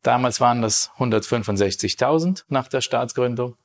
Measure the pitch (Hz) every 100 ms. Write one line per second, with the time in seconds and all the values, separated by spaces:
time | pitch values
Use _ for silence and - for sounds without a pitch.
0 | - 123 127 110 120 120 113 - - -
1 | 127 110 - 120 107 101 101 - 101 -
2 | 131 160 170 185 - 139 127 135 120 120
3 | 123 - 123 120 123 120